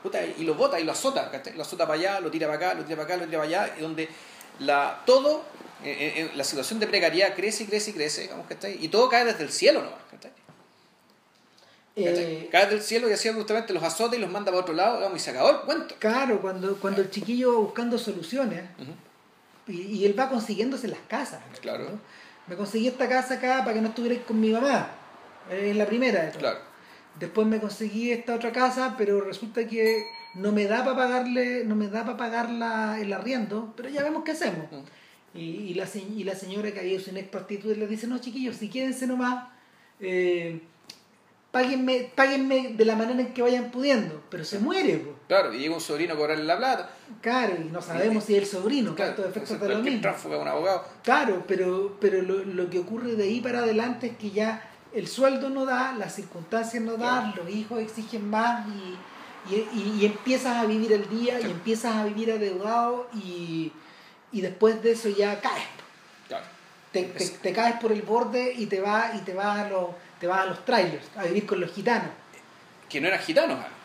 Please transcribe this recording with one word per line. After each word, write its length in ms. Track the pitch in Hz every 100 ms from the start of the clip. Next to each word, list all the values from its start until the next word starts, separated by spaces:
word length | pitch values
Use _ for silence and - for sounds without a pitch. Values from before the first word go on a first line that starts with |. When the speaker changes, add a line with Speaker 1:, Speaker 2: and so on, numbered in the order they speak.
Speaker 1:
Puta, 200 | 190 190 170
y 180 | -
lo 100 | 160 147
bota 240 | 269 180
y 40 |
lo 80 | 156
azota, 380 | 139 269 202 131
¿cachai? 240 | 135 - 160
Lo 80 |
azota 220 | 147 180 160
para 120 | 156
allá, 200 | 180 196
lo 100 | 170
tira 160 | 156 156
para 100 | 151 180
acá, 40 | 175
lo 60 | 151
tira 120 | 160
para 100 | 151 180
acá, 20 |
lo 80 | 170
tira 100 | 160
para 80 | 151 175
allá, 120 | 208 -
y 40 |
donde 260 | 160 160 160 - - - - -
la, 420 | 139 143 139 - -
todo, 380 | 262 285 302 - - - -
eh, 80 | 135
eh, 220 | 131 151 151
eh, 100 | 160 143
la 80 |
situación 360 | 135 147 127 220
de 80 | 208
precariedad 460 | 202 170 156 190 185
crece 280 | 190 214
y 40 | 214
crece 240 | 208 208
y 20 |
crece, 280 | 202 151 -
digamos, 260 | - - 170
¿cachai? 360 | - 196 196
Y 40 | 156
todo 200 | 202 254
cae 160 | 233 240
desde 180 | 208
el 80 | 143
cielo 300 | - 240 302
nomás, 160 | - - -
¿cachai? 200 | - - - - - - _ _ _ _ _ _ _ _ _ - _ _ -
¿Cachai? 280 | 175 175
Speaker 2:
Eh, 260 | 170 160 160
Speaker 1:
Cae 160 | 170 202
del 140 | 208
cielo 280 | 208 226 240
y 40 |
así 140 | 202 226
justamente 420 | 220 208 214 220
los 80 | 180
azota 340 | 160 - 233 240
y 40 |
los 100 | 190
manda 220 | 196 196
para 100 | 180
otro 140 | 180 160
lado, 220 | 202 240
digamos, 220 | 196 180
y 40 |
se 80 | -
acabó 180 | - 175
el 80 | 302
cuento. 340 | - 320 - -
Speaker 2:
Claro, 400 | 214 233 269 208
cuando, 340 | 190 190 190 196
cuando 240 | 196 196
el 60 | 190
Speaker 1:
Claro. 60 | - 208
Speaker 2:
chiquillo 280 | 247 247
va 60 | 240
buscando 380 | 208 - 240 233
soluciones, 680 | - 180 160 254 254 170 180 -
Speaker 1:
Ujú. 960 | 135 - - _ _ _ _ - -
Speaker 2:
y, 80 | 175
y 240 | 190 208 202
él 120 | 202
va 120 | 262
consiguiéndose 580 | 254 214 190 233 233 214
las 120 | 151 -
casas, 340 | 254 254 143 127
¿no? 60 | -
Speaker 1:
Claro. 300 | - 117 135 214 - - - - -
Speaker 2:
"Me 100 | 180
conseguí 320 | 196 226 240
esta 220 | 247 247
casa 240 | 254 254 254
acá 260 | 254 262
para 100 | 247
que 80 | 220
no 60 | 220
estuvierais 320 | 226 240 240
con 180 | - 220
mi 120 | 220
mamá". 400 | 220 277 233 - - - - - - -
Es 240 | 185 202 208
la 100 | 208
primera 340 | 226 254 202
de 60 | 156
todas. 100 | -
Speaker 1:
Claro. 200 | 135 98 - - - - - -
Speaker 2:
Después 280 | 170 - 214
me 120 | 220
conseguí 520 | 214 - 214 202 240
esta 240 | 233 - 233
otra 160 | 233
casa, 440 | 240 254 254 254 -
pero 240 | 202 202
resulta 460 | 196 185 220 240 226
que 380 | 226 220 220 214 - - 180
no 160 | 202
me 140 | 208 202
da 180 | 226 254
pa 100 | 254
pagarle, 680 | 254 247 247 247 247 247 226
no 100 | 214
me 120 | 208
da 180 | 214 226
pa 100 | 220
pagar 320 | 233 226 233
la, 500 | 233 233 220 214 214
el 120 | 202
arriendo, 600 | 196 208 262 196 208 226 -
pero 140 | 247
ya 140 | 285
vemos 200 | 285 311
qué 80 | 311
hacemos. 400 | 311 311 170 151
Speaker 1:
Mm. 640 | 147 147 - - - _ 180
Speaker 2:
Y, 40 |
y 320 | 165 175 208
la 120 | 180 185
se-, 120 | 214
y 240 | 196 214
la 120 | 190 190
señora 360 | 196 196 208
que 80 | 196
había 200 | 180 190
su 100 | 185
inexpertitud 680 | 190 190 196 180 202 214 214
le 120 | 208
dice, 200 | 220 233
"No, 100 | 247
chiquillos, 360 | 254 240 254 208
si 120 | 208
quédense 380 | 254 262 262 254
nomás, 400 | 254 247 247 - - _ _ _ _
eh, 600 | 190 185 180 175 170 165 165 _ - - _ _ _ _ _
páguenme, 600 | 254 254 269 254 254 247 -
páguenme 580 | 269 277 269 262 247
de 120 | 220 220
la 100 | 220
manera 240 | 226 254
en 140 | 254
que 80 | -
vayan 300 | 240 247 233
pudiendo", 500 | 247 277 254 170 151 -
pero 140 | 156 156
se 140 | 202
muere, 380 | 233 381 294 160
po. 180 | 131 143 -
Speaker 1:
Claro, 260 | - 131
y 60 | 113
llega 140 | 143 165
un 60 |
sobrino 320 | - 147 170
a 40 | 156
cobrarle 260 | 151 156 151
la 120 | 185
plata. 320 | 254 233 175 - - 226
Speaker 2:
Claro, 340 | - 247 233 175
y 60 | 156
no 100 | 165
sabemos 420 | 160 165 208 220
Speaker 1:
Y 40 | 208
Speaker 2:
si 80 | 202
es 80 |
el 40 | 196
sobrino, 480 | 185 196 285 208 160
Speaker 1:
claro, 160 | 190
Speaker 2:
tanto 100 | - 185
efecto 100 | 202 208
Speaker 1:
entonces 60 | 220
Speaker 2:
da 60 | 202
lo 60 | 208
Speaker 1:
cualquier 180 | 254 247
Speaker 2:
mismo. 60 |
Speaker 1:
tránsfuga 340 | 185 185 165 151
es 40 |
un 60 | 147
abogado. 380 | 147 175 185 - -
Speaker 2:
Claro, 400 | - 269 269 185 175
pero, 500 | 185 185 185 202 -
pero 220 | 202 190
lo, 160 | 185 196 196
lo 240 | 180 180
que 100 | 180
ocurre 360 | 175 226 240 220
de 80 |
ahí 180 | 196 233
para 180 | 247 240
adelante 480 | 233 214 240 247 240
es 100 | -
que 140 | 208
ya 380 | 196 220 220 - - -
el 140 | 220 170
sueldo 420 | - 269 262 269
no 160 | 269 262
da, 280 | 247 262
las 220 | 247 180 -
circunstancias 680 | 202 175 165 226 226 240
no 120 | 226 226
dan, 340 | 240 254 214
Speaker 1:
Claro. 100 | 190
Speaker 2:
los 100 | 175
hijos 260 | 208 214 240
exigen 480 | 220 - 214 226 208
más 360 | 214 233 233 208
y, 840 | 202 190 180 - - - - 190
y, 140 | 196 220
y, 240 | 233 196 214
y 40 | 208
empiezas 500 | 208 - 254 254 240
a 80 | 220
vivir 280 | 220 220
el 160 | 208 196
día, 300 | 220 240 247
Speaker 1:
Sí. 80 | 214
Speaker 2:
y 40 |
empiezas 440 | 175 214 226 240 220
a 100 | 208
vivir 260 | 208 226
adeudado 760 | 220 202 180 208 233 240 247 247
y, 580 | 226 185 175 170 165 156 - - - - - -
y 100 | 220
después 400 | 180 175 220 220
de 100 | 220
eso 160 | 226 220
ya 300 | 196 202 202
caes. 240 | 262 - - - - - - - -
Speaker 1:
Claro. 160 | - - - - - -
Speaker 2:
Te, 100 | 190
te, 200 | 180 -
Speaker 1:
Es- 160 | - -
Speaker 2:
te 100 | 190
caes 240 | 190 233 233
por 100 | 226
el 100 | 208
borde 520 | 202 220 226 247 247 247
y 80 | 208
te 120 | 196
vas, 340 | 196 214 233 214
y 40 |
te 140 | 185
vas 260 | 185 202 208
a 100 | 202
los, 200 | 190 175 175 - -
te 40 | 175
vas 140 | 190
a 40 | 190
los 180 | -
trailers, 420 | - 240 170 151 - 214
a 60 | 180
vivir 200 | 190 202
con 140 | 190
los 120 | 170
gitanos. 380 | - 202 226 170 - - - - - - - -
Speaker 1:
Que 120 | 147
no 60 | 330
eran 120 | 190
gitanos, 380 | - 202 320 -
ah. 60 | - -